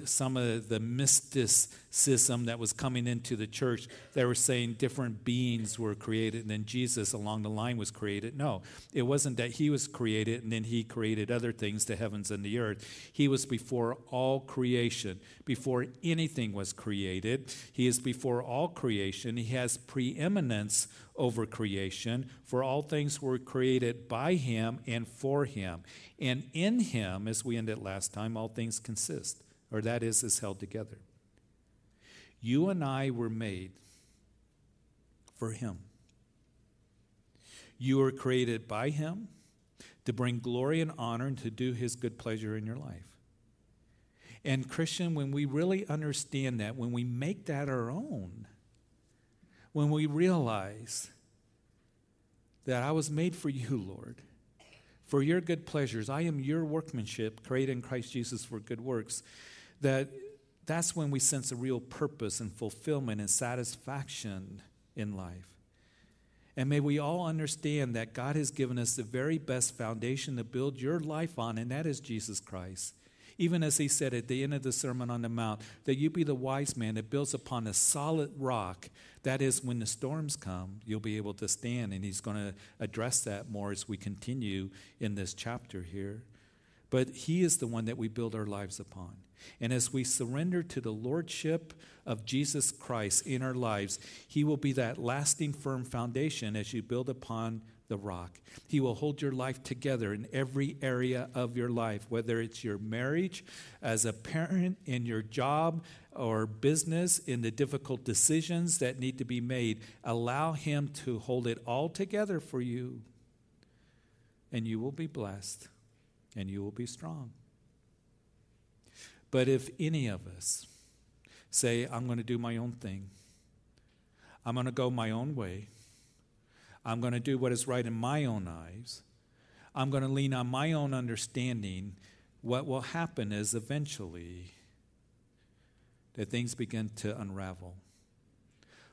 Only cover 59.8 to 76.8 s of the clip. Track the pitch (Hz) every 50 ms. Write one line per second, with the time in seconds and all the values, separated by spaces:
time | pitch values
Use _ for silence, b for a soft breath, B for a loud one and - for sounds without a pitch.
59.8 | 139 135 135 135 139 135 - - - - - - _ _ _ _ - - 156 170
60.8 | 165 - - 165 151 143 139 131 - - 147 135 127 - 127 120 123 131 127 117
61.8 | 127 - - - 151 143 - - - 101 - - 113 101 87 - 117 104 - -
62.8 | - 156 151 139 135 113 107 104 104 95 - - 127 120 123 123 120 - - -
63.8 | - 131 139 139 139 - - - - 107 95 95 95 101 101 95 - - _ _
64.8 | _ _ - - 104 104 101 92 92 87 90 92 92 - - - _ _ b b
65.8 | b b b b b b b b b b b b b b b 131 131 139 147 147
66.8 | 143 147 143 147 143 147 170 180 175 160 160 156 156 151 - - - 147 147 147
67.8 | 139 123 117 113 113 110 - 123 123 139 147 156 143 - - - 131 123 123 123
68.8 | 117 113 - 127 113 113 123 127 135 156 165 156 - - 127 127 123 - - -
69.8 | 117 110 113 110 117 123 135 139 - 151 131 120 110 113 - 127 135 143 131 127
70.8 | 123 143 170 170 151 156 151 156 165 156 - 127 113 117 110 113 117 120 131 147
71.8 | 165 160 135 - - - 113 107 - 110 98 - - - 95 92 90 92 95 92
72.8 | - - - B B B B B B B B B 170 165 180 170 156 147 - -
73.8 | 147 139 - - 147 131 123 120 117 123 127 131 135 139 143 139 131 131 120 -
74.8 | - 131 123 127 123 120 120 120 117 117 117 117 113 110 107 107 107 B B B
75.8 | B 139 131 135 151 156 160 175 160 147 139 123 127 131 135 139 143 139 - 120